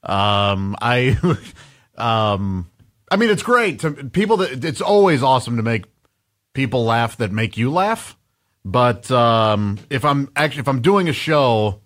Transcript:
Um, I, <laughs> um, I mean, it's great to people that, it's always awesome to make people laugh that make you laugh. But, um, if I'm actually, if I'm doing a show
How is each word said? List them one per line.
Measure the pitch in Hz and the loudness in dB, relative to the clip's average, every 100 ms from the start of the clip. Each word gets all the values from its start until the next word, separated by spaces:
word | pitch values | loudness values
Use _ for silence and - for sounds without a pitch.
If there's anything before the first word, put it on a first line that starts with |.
Um, | - 98 104 101 101 98 98 101 | -4 -2 0 2 0 -2 -4 -4
I, | 117 123 127 - 175 - - - - | -2 0 2 0 0 -2 -6 -20 -20
<laughs> | _ _ - | _ _ -6
um, | 117 113 107 101 98 92 87 _ _ _ _ | -2 0 0 0 -2 -6 -8 _ _ _ _
I | 196 | 0
mean, | 233 | 0
it's | 208 | 0
great | - 247 220 123 | 2 0 0 -2
to | 160 | -6
people | 143 139 175 208 220 | -6 -6 -2 0 0
that, | 123 131 | 0 -4
it's | 160 139 | -6 -4
always | - 208 196 147 | 0 4 4 4
awesome | 131 131 120 120 | 2 2 0 -2
to | |
make | 113 117 90 _ _ _ _ _ _ | -2 -4 -6 _ _ _ _ _ _
people | - 135 127 | -6 -2 0
laugh | 113 117 117 - | 0 0 0 -4
that | 110 | -4
make | 107 110 110 | -2 -4 -2
you | 120 | -2
laugh. | 165 202 226 - - _ _ _ _ | 0 -2 -2 -8 -20 _ _ _ _
But, | 98 123 123 101 - | -4 2 2 0 -2
um, | 127 120 113 110 104 104 101 - | 2 4 4 2 2 -2 -6 -6
if | 135 | -2
I'm | 147 143 139 - | 0 0 -2 -2
actually, | 151 135 | -4 -2
if | 135 | -4
I'm | 135 | 0
doing | 135 202 175 | 2 2 0
a | |
show | 131 - 151 131 110 107 98 | -2 0 2 4 2 0 -4